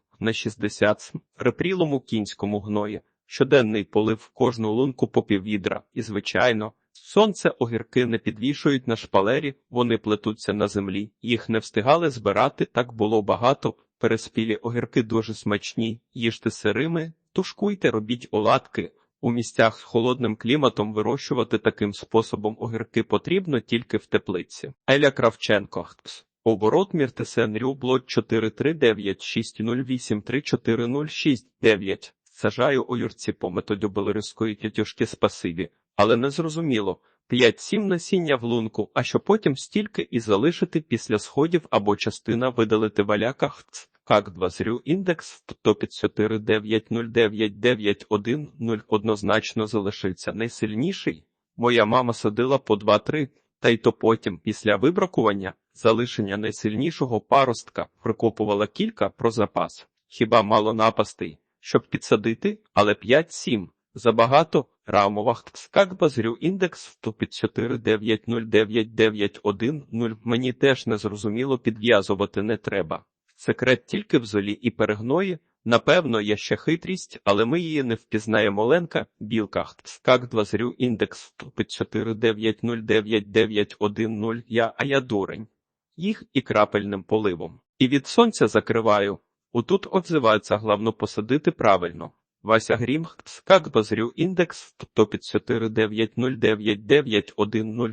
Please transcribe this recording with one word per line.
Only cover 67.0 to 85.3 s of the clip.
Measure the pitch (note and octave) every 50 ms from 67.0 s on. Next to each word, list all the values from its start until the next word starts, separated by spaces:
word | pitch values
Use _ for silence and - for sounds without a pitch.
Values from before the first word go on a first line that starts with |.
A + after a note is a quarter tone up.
| - A2+ A2 - G#2+
чотири | - - - - G#2+ - - A#2 A#2+ A#2+
дев'ять | A#2+ A2 A2 A2 G#2 G#2+ A2+ A2 G#2+ -
нуль | - A#2 A#2
дев'ять | A2 A2+ G#2 G#2+ A2 G2+ G#2+ A#2 A2 A2+ A2+
дев'ять | A2 A2 A2 G#2+ G#2+ G2+ G2+ - - -
один | G#2 G2+ F#2 F#2+ B2+ D#3 D3 C#3 -
нуль. | A2 A2+ A#2+ A2+ A2+ A2 -
Мені | A#2 A#2+ A#2 B2+ B2+ A#2+
теж | - C#3+ C#3 C3 - -
незрозуміло, | A#2 A2+ G#2 A2 G#2 G2+ G#2 G2+ G#2+ G#2 A#2 B2+ C#3 C3+
підв'язувати | B2 - A#2+ A2 A2+ G#2+ A#2+ A2+ G2+ F#2+ - G2+ F#2+ G2+ - - G2+
не | G2+ A2 A2+
треба. | G#2 - - G2+ G2 E2+ D#2 F2+ D#2 _ _ _ _ _ _ _
Секрет | _ - - A2 - B2 B2 B2+ A#2+ _
тільки | - - G#3 G#3 - -
в | C#3 A#2
золі | G2+ G#2 G#2 G2 G#2
і | G#2 - - A#2
перегної. | - - A2 G2+ G#2+ G#2 A2 A#2+ C#3+ F3 G3+ F#3+ F3 D#3 _ _ _ _ -
Напевно, | A2+ A#2+ A#2 - - D3+ F3+ E3 C3 A#2 G#2+
є | G#2 G#2 G#2
ще | G2+ - - -
хитрість, | - - - D#3+ E3+ - - F#3 F3+ - - - - -
але | G2+ G2+ G#2 A2+
ми | A#2 D3 F3
її | F3 D#3+ D#3 D3 C3
не | A#2+ A2+
впізнаємо. | A2 _ - - G#2+ G#2 A2 A2 G#2+ G#2+ G#2 G2+ G2+ G#2+
Ленка, | B2 D3+ F3+ E3+ D#3+ - D#3 G#2+ _ _ -
білка, | A2+ G#2 - A2 G#2 - - F#2 C#2+
хтскак, | - - _ - - - - - - B2+ B2 B2 A#2+
два | A#2+ A2 G#2
зрю, | - - G2+ A#2 A#2+ -
індекс, | - C3 B2 A2+ G#2 A2+ - - - -
вступить, | - _ - - - - - - -
чотири | - - - - - G#2+ G#2+ A2+ A2+
дев'ять | G#2 A#2 A2+ G#2+ G#2 A2 A2 G#2+ - -
нуль | A#2 A#2+
дев'ять | A#2 A2 G#2+ G#2 A2 G2+ G#2+ A2+ G#2+ G2+ G#2
дев'ять | G2+ A2 A2 A2 A2 G#2 G#2 - - -
один | G#2 G#2+ G#2 A2 A2+ A2 A2+ G#2
нуль. | G#2+ A2+ A2+ A#2+ A#2
Я, | - A2+ A#2 A2+ A2 -
а | - B2
я | C#3 C#3 C#3
дурень. | B2+ B2 A2+ G2+ F#2+ -